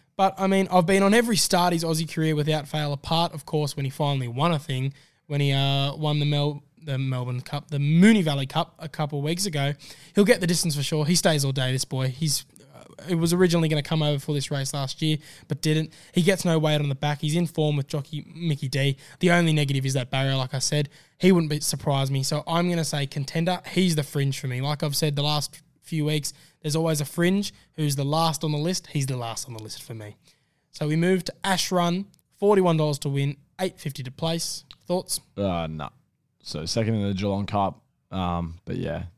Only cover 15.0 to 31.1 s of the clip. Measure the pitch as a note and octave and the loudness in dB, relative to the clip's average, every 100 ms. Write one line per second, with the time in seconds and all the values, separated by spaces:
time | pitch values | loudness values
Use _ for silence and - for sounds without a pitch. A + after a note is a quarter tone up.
15 | D#3 D3+ - - - C#3+ D#3 D#3 D#3 - | -2 -2 -6 -18 -10 -4 0 0 -2 -8
16 | - - E3 F#3 F3+ D#3+ D#3 D3+ C#3+ C3+ | -6 0 2 2 2 2 2 2 0 -2
17 | D3 D3 D3+ E3 E3+ - D3+ D3 C3+ D3+ | -2 -2 -2 0 0 0 0 0 -2 -6
18 | C3+ D3+ - D#3+ E3+ C#3+ C3+ C3+ C#3 C3+ | -6 -10 -12 -6 -4 -2 -2 0 0 0
19 | - - F3 F3 E3+ D#3 C#3+ C#3 C3+ C3 | -8 0 4 6 4 4 2 0 0 -2
20 | B2+ C3+ C3+ C3+ B2+ C3 - D3+ C#3+ - | -2 -2 0 -2 -2 -4 -2 0 -2 -8
21 | _ - F3+ F3+ D#3 D3 - C#3 - C#3 | _ 0 4 4 4 -2 -4 -4 0 0
22 | C3+ C3+ C3 D3+ - E3 F3 E3+ D#3 D3 | 0 -2 -2 -4 -2 0 0 0 -2 -2
23 | C#3 - C3+ E3 E3+ F3+ - F3+ F#3 D#3 | -4 -6 -6 -2 -2 -2 -2 2 2 2
24 | C#3 D3 C#3 C3 C3+ B2 C#3 D3 D#3 C#3 | -2 -2 -2 -2 -6 -4 -4 -2 -2 -2
25 | D#3 C#3+ D3 D3 - - _ _ - D#3+ | -2 0 0 -2 -4 -10 _ _ -8 -4
26 | D3 D#3 C3+ - - _ D#3 D#3 E3 D3+ | 0 -2 -4 -10 -20 _ -4 -2 0 -2
27 | C#3+ - F3 G3 G3+ - _ - D3 C#3 | -2 0 2 2 -2 -8 _ -4 -2 0
28 | C#3 D#3 E3 D3 D#3+ D3+ D#3+ F#3 - D3+ | 0 2 0 0 -2 0 -2 -4 -4 -4
29 | C3 B2+ A#2 A2+ - A2+ G#2+ - - A2+ | -2 -4 -6 -8 -10 -12 -14 -14 -14 -14
30 | G#2 - _ _ _ _ _ - D3+ D#3+ | -14 -18 _ _ _ _ _ -6 -2 2
31 | F3 | 2